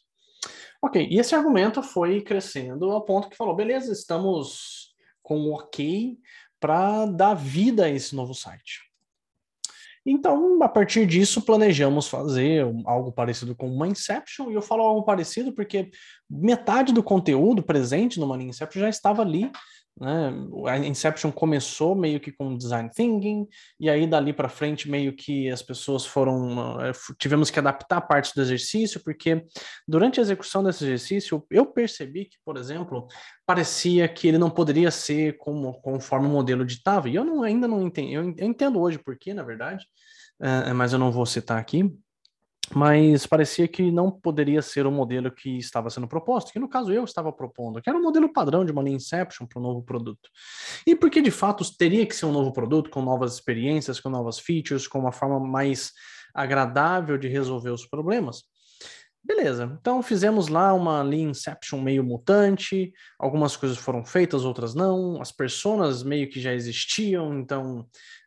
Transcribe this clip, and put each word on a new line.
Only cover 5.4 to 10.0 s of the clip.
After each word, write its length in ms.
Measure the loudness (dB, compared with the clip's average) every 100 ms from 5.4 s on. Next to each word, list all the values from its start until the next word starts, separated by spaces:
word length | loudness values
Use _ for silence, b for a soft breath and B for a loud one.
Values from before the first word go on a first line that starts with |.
| -2
ok 600 | -4 -8 -6 -4 -2 -4 -8 B B B B
pra 480 | 0 2 2 2 0
dar 260 | 4 4
vida 520 | 4 -2 2 2 4 2
a 40 |
esse 260 | 2 -4 -8
novo 200 | -8 -10
site." 460 | -14 -18 -18 -18 -20 _ _ _ _ _ _ _ -14 B B B